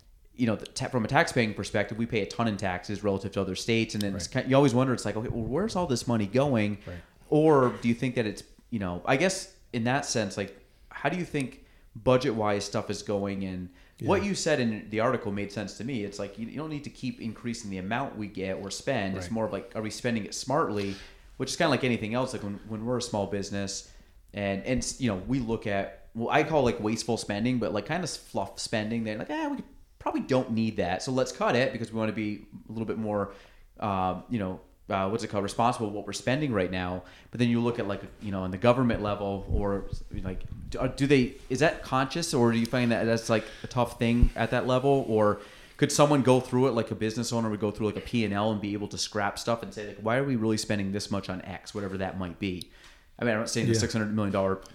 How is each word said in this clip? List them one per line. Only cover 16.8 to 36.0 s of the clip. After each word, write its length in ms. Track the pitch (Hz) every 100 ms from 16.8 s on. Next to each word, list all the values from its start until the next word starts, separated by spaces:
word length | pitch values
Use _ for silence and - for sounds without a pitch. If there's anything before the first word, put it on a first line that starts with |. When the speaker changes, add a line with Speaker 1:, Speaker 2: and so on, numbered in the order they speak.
Speaker 1:
to 60 | 117
keep 300 | - 127 -
increasing 480 | 110 104 117 117 101
the 100 | 95
amount 380 | 95 120 139 104
we 120 | 101
get 300 | 92 95 82
or 80 | 98
spend. 460 | - - 123 98 92
It's 100 | 90
Speaker 2:
Right. 60 |
Speaker 1:
more 120 | 113 107
of 60 |
like, 200 | 98 -
are 80 | 110
we 80 | 107
spending 340 | - 120 113
it 100 | 98
smartly? 600 | - - 147 117 104 101 - - - - -
Which 120 | 131
is 60 | -
kinda 140 | 165
like 120 | 123
anything 320 | 127 113 107
else. 180 | 120 127
Like 120 | 101
when, 160 | 101 101 110
when 160 | 107
we're 140 | 117 123
a 40 |
small 240 | - 107 95
business 600 | 101 95 101 98 - - - - - -
and, 280 | 101 101 98
and, 300 | 120 123 - -
you 80 | 123
know, 120 | 92 101
we 140 | 135
look 260 | 113 110 107
at, 400 | 98 - - -
well, 140 | 113 -
I 140 | 139
call, 180 | 156 156
like, 160 | 120 101
wasteful 360 | 107 113 - 110
spending, 420 | - 101 120 123
but, 140 | 98
like, 140 | 104 -
kinda 200 | 170 160
fluff 540 | - - 107 98 -
spending. 420 | - 110 107 117
They're 140 | 110 107
like, 140 | -
"Eh, 180 | 311 285
we 100 | 262 - - - -
probably 220 | - 311
don't 320 | - 131 123
need 240 | 113 113 98
that. 260 | 87 92
So 80 | 135
let's 220 | 131 127
cut 240 | - 214 123
it 160 | 135
because 200 | 113 113
we 60 | 113
wanna 140 | 110
be 340 | 104 104 104 - - -
a 40 |
little 140 | 110 110
bit 120 | 104
more, 340 | 107 104 98 - - - - -
uh, 400 | 107 95 92 92 -
you 100 | 120
know, 220 | 92 87 - _ -
uh, 180 | 98 95
what's 160 | 110
it 40 | 107
called, 160 | 104
responsible 420 | 98 - 117 120 107
with 100 |
what 100 | 101